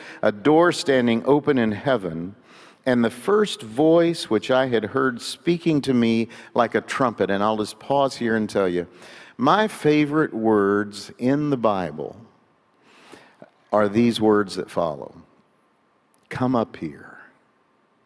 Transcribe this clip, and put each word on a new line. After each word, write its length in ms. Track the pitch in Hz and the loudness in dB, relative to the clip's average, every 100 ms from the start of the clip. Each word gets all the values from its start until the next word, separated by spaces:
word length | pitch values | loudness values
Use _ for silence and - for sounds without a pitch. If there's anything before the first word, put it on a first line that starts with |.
| - - | -18 -2
a 80 | 107 | -2
door 380 | 104 120 156 175 | 0 2 4 4
standing 540 | - - 131 120 113 | 2 0 2 2 0
open 320 | 120 143 139 135 | 2 2 2 0
in 160 | 113 | 0
heaven, 640 | 101 143 123 92 80 87 104 _ - - _ | -2 -2 -2 -2 -8 -10 -14 _ -20 -20 _
and 180 | - 123 | -2 2
the 80 | 117 | 0
first 520 | 120 - 208 208 - | -2 0 2 0 -4
voice 640 | 117 113 156 170 170 165 - | -8 0 4 4 4 0 -2
which 220 | 107 - | -2 2
I 160 | 127 135 | 0 2
had 200 | 117 110 | 0 -2
heard 360 | 135 135 117 | -2 -2 -4
speaking 580 | - - - 170 175 151 | -10 -8 -2 -2 0 0
to 140 | 131 | 0
me 340 | 123 117 113 113 - - | 0 2 0 -2 -8 -8
like 200 | 120 113 | -2 0
a 80 | 110 | 0
trumpet." 480 | - - 127 107 95 | -4 -2 -2 0 -2
And 120 | 98 | 0
I'll 140 | 104 110 | 0 -2
just 220 | 104 - | -4 -8
pause 380 | - 139 135 - | -4 0 0 -2
here 200 | 117 110 | -2 -2
and 140 | 107 | -2
tell 180 | 107 95 | 0 0
you, 180 | 87 85 - - - - - | -2 -6 -12 -20 -20 -18 -2
my 320 | 131 190 214 | 2 2 0
favorite 640 | - 151 151 147 151 151 | 0 2 2 2 0 -2
words 760 | 110 110 107 98 101 104 101 - - | 0 2 4 4 2 -2 -8 -16 -4
in 320 | 123 143 147 | -2 0 0
the 80 | 131 | 0
Bible 580 | 113 98 85 76 - 101 113 _ _ _ _ _ _ _ - - - - - _ - | 0 0 -4 -6 -12 -12 -20 _ _ _ _ _ _ _ -20 -20 -20 -20 -20 _ -2
are 160 | 104 104 | 0 2
these 320 | 104 120 104 | 2 2 2
words 360 | 110 104 98 90 | 2 4 2 -6
that 120 | - | -6
follow. 460 | - 85 71 - - - _ _ _ _ _ _ _ _ _ - | -4 -4 -4 -12 -18 -20 _ _ _ _ _ _ _ _ _ -14
"Come 260 | - 127 | -6 -2
up 220 | 127 107 - | 0 -2 -6
here. 440 | 80 69 - - - _ _ _ _ _ _ _ | -12 -12 -20 -20 -20 _ _ _ _ _ _ _